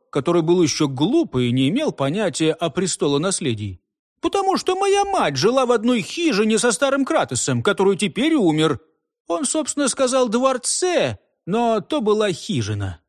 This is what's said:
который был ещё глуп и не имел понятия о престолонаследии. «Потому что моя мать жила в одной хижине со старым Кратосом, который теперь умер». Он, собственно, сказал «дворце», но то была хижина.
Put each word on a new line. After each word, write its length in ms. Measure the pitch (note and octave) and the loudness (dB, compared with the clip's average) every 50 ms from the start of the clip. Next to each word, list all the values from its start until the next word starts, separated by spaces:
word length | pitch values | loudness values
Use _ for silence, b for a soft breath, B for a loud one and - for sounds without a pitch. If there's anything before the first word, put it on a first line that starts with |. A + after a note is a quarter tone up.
| _ _ | _ _
который 320 | - D3+ B2+ F3 E3+ F3 | -6 -2 0 2 2 2
был 180 | D#3+ E3 F3 F#3 | 4 4 4 4
ещё 280 | E3+ C#3+ - - D#3 C#3 | 2 2 2 0 -2 -2
глуп 480 | C3+ B2 - G#3+ C#4+ E4+ D4 - - | 0 0 0 2 2 2 0 0 -2
и 160 | B2+ B2 A#2+ | -2 0 0
не 160 | A#2+ C3 C3 C#3 | 0 0 0 0
имел 240 | G3 C#4+ D#4 A3 | 0 0 -2 -2
понятия 600 | - - C#3 C3+ E3 G#3+ G#3+ F3 - - D#3+ D#3 | -2 -2 -2 -2 -2 -2 -2 -4 -2 0 0 0
о 160 | D3 - F3 D#3+ | 0 0 -4 -4
престолонаследии. 1120 | - F3+ - - - - F3+ D3 C#3+ C#3+ E3 G3 F3+ - F3 C3 A2+ G#2 G#2 G2 F#2 - _ _ _ _ _ _ _ _ | -2 -4 -4 -4 -2 -2 0 0 0 0 0 -2 -4 -2 -2 -4 -4 -4 -6 -10 -10 -14 _ _ _ _ _ _ _ _
«Потому 360 | - E4+ - G4+ F#4+ G4 F4+ | -4 -2 0 0 2 2 0
что 180 | - - F#4+ F#4 | 0 0 -2 -2
моя 300 | F#4+ G4+ G4+ G4 G4+ G4+ | 0 0 2 2 2 2
мать 320 | G4+ F#4+ E4 G#3 D#3 C#3+ | 0 0 0 0 0 0
жила 300 | B2+ D3+ A3+ B3+ C4+ B3+ | 2 2 2 4 4 2
в 60 | A#3+ | 2
одной 280 | B3 A3 G#3+ A#3+ B3 A3 | 2 2 2 2 0 0
хижине 580 | E3 - - E4 F4 D#4 G3+ G3 A3 G#3+ A3 G#3 | -2 -4 -6 -2 0 0 2 2 2 2 2 2
со 140 | - B3 | 2 0
старым 320 | A3 - C#4+ C4+ C4+ C#4 C4+ | 0 2 0 0 2 0 0
Кратосом, 580 | - D#4+ C4+ - - C3 - - C#3+ B2+ A#2+ | 0 0 0 0 0 -2 -4 -2 -2 -2 0
который 340 | A2+ G3+ G3 - F#3+ G3+ G3 | 0 0 2 4 2 2 2
теперь 380 | - G#3 F3 - F#3+ C4+ D#4+ E4 | 2 -2 -4 -2 0 0 2 2
умер». 460 | C#4+ G3 D#3+ D3+ D#3 D#3 D#3 C#3+ - - _ _ _ _ _ _ _ _ - | 4 2 2 2 2 2 0 0 -4 -8 _ _ _ _ _ _ _ _ -6
Он, 160 | E4+ E4 C#4+ | -4 -4 -2
собственно, 420 | - - D#4 C#4+ - - D4 C#4+ | -2 -2 -2 -4 -4 -2 -2 -2
сказал 420 | A#3+ - - C4+ B3 C4 C4 B3+ A#3 | -2 0 0 -2 0 2 0 0 2
«дворце», 920 | G3+ A#3+ C4 C4+ C4 B3 - - - - F4+ F4+ E4+ C4+ E3+ B2 G2 - _ _ _ _ _ | 0 0 2 0 0 -2 -4 -6 -4 -2 -2 0 0 0 0 0 -4 -8 _ _ _ _ _
но 340 | E3 G3 A#3 A#3+ A#3 A3+ G#3 | -4 -2 0 0 0 0 -2
то 200 | - - D#4 D4 | -2 -4 -4 -2
была 320 | G#3+ G#3+ G#3 G#3+ G#3+ G3+ | 0 0 2 2 0 -2
хижина. 680 | D#3 - - - F#3 A#2+ G2+ G#2 G#2+ G2+ G2 F#2+ E2 - _ | -2 -6 -6 -4 -4 -4 -2 -4 -4 -6 -6 -8 -10 -12 _